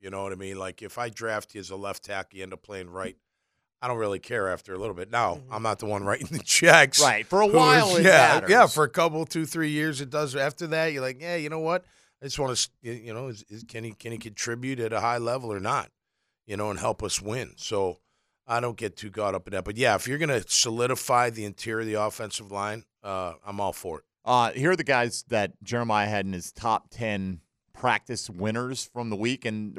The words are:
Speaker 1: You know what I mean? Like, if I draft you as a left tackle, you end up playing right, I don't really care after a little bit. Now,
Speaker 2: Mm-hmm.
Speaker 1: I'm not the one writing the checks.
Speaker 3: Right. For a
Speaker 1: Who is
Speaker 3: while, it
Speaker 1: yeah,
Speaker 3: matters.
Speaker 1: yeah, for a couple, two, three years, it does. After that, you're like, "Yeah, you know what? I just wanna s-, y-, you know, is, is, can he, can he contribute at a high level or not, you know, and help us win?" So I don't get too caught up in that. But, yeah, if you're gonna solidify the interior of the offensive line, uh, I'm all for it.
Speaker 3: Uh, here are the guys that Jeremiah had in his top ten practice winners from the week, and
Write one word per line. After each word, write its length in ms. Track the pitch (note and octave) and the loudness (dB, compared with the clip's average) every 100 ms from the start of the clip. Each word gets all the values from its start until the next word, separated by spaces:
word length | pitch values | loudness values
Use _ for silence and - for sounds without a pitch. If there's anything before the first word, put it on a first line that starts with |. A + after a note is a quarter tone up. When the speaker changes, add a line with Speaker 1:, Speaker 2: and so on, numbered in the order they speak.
Speaker 1:
You 100 | G2 | -12
know 120 | F#2+ | -8
what 100 | G2 | -8
I 40 | F#2 | -8
mean? 220 | F#2+ F#2+ | -10 -8
Like, 240 | F#2+ F2 | -10 -10
if 160 | G2+ - | -14 -8
I 100 | A#2+ | -10
draft 460 | G#2 A2+ G#2+ - | -8 -6 -6 -8
you 60 | G#2 | -16
as 100 | F2+ | -12
a 60 | F#2+ | -10
left 280 | G2+ F#2 | -8 -10
tackle, 320 | - G2 F2+ G2 | -8 -10 -10 -12
you 40 | |
end 100 | F#2+ | -14
up 100 | F#2 | -14
playing 280 | - G2 F2+ | -14 -14 -12
right, 260 | F#2 F#2+ - _ _ _ _ _ - | -10 -10 -12 _ _ _ _ _ -10
I 60 | B2+ | -6
don't 80 | A#2 | -4
really 200 | G#2 G2 | -2 -4
care 300 | - B2 F#2+ | -4 -4 -2
after 240 | F2 - | -4 -8
a 40 | F#2 | -10
little 160 | G#2+ | -8
bit. 160 | F2 F#2 | -8 -4
Now, 260 | A#2 G#2 A2 | -2 0 -2
Speaker 2:
Mm-hmm. 160 | B2+ | -10
Speaker 1:
I'm 80 | A2 | -6
not 160 | A2 G2+ | -4 -4
the 80 | G#2+ | -4
one 180 | G#2 | -4
writing 240 | G2+ B2+ C#3 | -2 -4 -4
the 120 | D#3 | -8
checks. 560 | - - E3+ E3 C3+ - | 0 4 8 10 8 6
Speaker 3:
Right. 260 | C#3+ G#2+ A#2 | 4 4 2
For 140 | F#3+ | 4
a 40 | G#3 | 6
Speaker 1:
Who 40 | |
is 40 | A#3 | 8
Speaker 3:
while, 400 | B3+ B3+ G#3 F3 | 8 8 6 6
it 60 | |
Speaker 1:
yeah, 60 | F#3 D#3+ B2+ | 10 10 10
Speaker 3:
matters. 160 | C3+ G2+ | 6 6
Speaker 1:
yeah, 160 | A3+ G3+ | 8 8
for 180 | D3+ | 6
a 60 | D3 | 0
couple, 340 | - E3 D#3 | 2 0 0
two, 220 | D#3+ E3 D#3+ | -4 -4 -4
three 240 | E3 D#3 | -2 -2
years, 320 | D3 D#3 C3+ | 0 -2 -4
it 80 | C#3 | -6
does. 260 | D3 D3 C3+ | -4 -2 -2
After 300 | C#3 - E3+ | -2 -2 -4
that, 260 | D#3+ D#3+ | 0 0
you're 80 | C#3+ | -2
like, 160 | B2+ B2+ | -4 -6
"Yeah, 160 | E3+ F3 | -6 -4
you 120 | D3 | -4
know 120 | D#3+ | -4
what? 260 | D#3+ F3+ - _ _ _ | -2 -2 -4 _ _ _
I 40 | C3+ | -10
just 120 | C#3 | -4
wanna 140 | C3+ | -2
s-, 160 | A#2 - _ | -2 -4 _
y-, 60 | A#2+ A#2+ | -12 -12
you 100 | A2+ | -10
know, 140 | A2 C3+ | -10 -10
is, 140 | G#2+ - | -14 -16
is, 160 | G#2+ A2+ | -20 -14
can 160 | A2+ | -12
he, 80 | A2+ | -12
can 200 | G#2 A#2 | -12 -12
he 60 | A2+ | -12
contribute 600 | A2+ G2+ A#2+ A#2+ C3 C3 | -12 -10 -8 -6 -6 -4
at 120 | A2+ | -2
a 80 | A2 | -2
high 160 | A2+ A#2+ | -2 -2
level 340 | A#2 C3 A#2+ | -2 -4 -6
or 100 | G2+ | -6
not, 300 | G2+ C3+ F2 _ _ _ _ _ - | -2 -4 -4 _ _ _ _ _ -10
you 80 | G2+ | -6
know, 100 | G#2 | -4
and 80 | F#2+ | -2
help 240 | A2+ G#2 | -4 -4
us 200 | G#2 - | -4 -6
win?" 320 | G2+ B2 A2+ - | -6 -8 -8 -12
So 440 | - G#2 F#2+ F2+ _ _ _ _ - | -4 -2 -2 -4 _ _ _ _ -4
I 140 | A#2 | -2
don't 160 | B2 A2 | -2 -6
get 200 | A2 - | -8 -8
too 120 | G#2+ | -12
caught 240 | G2+ G2+ | -4 -2
up 120 | F#2+ F2 | -2 -6
in 40 | |
that. 120 | F#2+ | -8
But, 140 | F2+ G#2+ | -6 0
yeah, 160 | B2+ | 2
if 120 | G2 B2 | 2 0
you're 120 | C#3+ | -4
gonna 240 | D#3 B2 F#2 | -2 -2 0
solidify 840 | - B2 A2+ B2 B2+ - B2 A#2+ | 0 0 0 -2 -2 0 2 2
the 160 | A2+ G#2 | -2 -10
interior 340 | F#2+ A#2 A2 | -10 -8 -6
of 60 | A2+ | -2
the 80 | |
offensive 580 | G#2+ G#2+ - G#2+ - G2+ | -2 -2 -4 -10 -10 -10
line, 320 | G2+ G#2 A2 - _ | -8 -6 -8 -14 _
uh, 320 | G2+ F#2+ F2+ D#2+ G2+ | -8 -6 -6 -10 -12
I'm 120 | G2+ | -4
all 100 | G2 | -4
for 280 | - F2+ D#2 | -4 -10 -12
it. 40 | _ _ A2 | _ _ 2
Speaker 3:
Uh, 240 | B2 A#2 | 4 4
here 200 | - D3+ | 2 0
are 40 | F#3 | 2
the 80 | |
guys 400 | - B2+ A#2+ - - | 2 2 2 -4 -2
that 240 | A2 G2 - | 0 0 -4
Jeremiah 440 | G2+ A#2+ A#2 G#2+ G#2 | -6 -4 0 2 2
had 180 | G#2 F#2+ | 0 -2
in 80 | |
his 180 | F2+ - | -6 -10
top 360 | - A#2 A2 _ | -4 0 0 _
ten 500 | - A2+ G2+ F#2+ F2 _ _ _ | -6 -4 -2 -4 -8 _ _ _
practice 560 | - B2 G#2+ - A2+ - | -4 0 0 -2 -10 -8
winners 560 | F2+ G#2+ A2+ B2+ C3 | -4 -2 -2 -4 -8
from 240 | - A#2+ A#2 | -10 -8 -6
the 80 | G2+ | -2
week, 300 | A2+ C3 A#2 | -2 -2 -4
and 280 | G#2+ G#2 | -6 -8